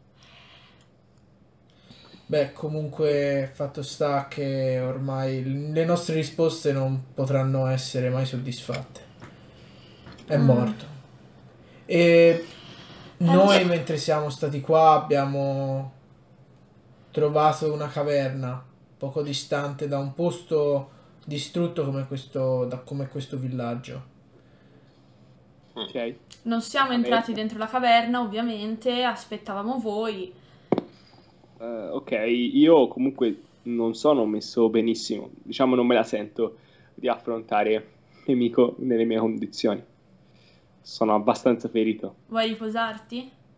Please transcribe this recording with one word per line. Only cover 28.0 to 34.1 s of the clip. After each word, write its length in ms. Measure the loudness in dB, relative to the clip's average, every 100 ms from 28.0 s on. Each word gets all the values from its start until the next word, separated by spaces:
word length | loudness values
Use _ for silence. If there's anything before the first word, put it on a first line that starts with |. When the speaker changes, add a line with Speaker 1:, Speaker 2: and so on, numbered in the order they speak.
| 4 -2
Speaker 2:
ovviamente, 840 | -2 -4 -4 -4 -6 -4 -2 0
aspettavamo 760 | -2 -2 -8 -12 -8 -6 -4 -4
voi. 520 | -4 -4 -4 -6 -10 -14 -20 -10 -2 -2 -2 -18 _ -20 _ _ _ -14
Speaker 4:
Eh, 300 | -10 -8 -6
ok, 220 | -8 -4 -2 0
io 600 | 0 2 6 8 8 6
comunque 540 | 2 -2 0 -2 -2 -12 _
non 300 | -6 -2 -2
sono 300 | 2 2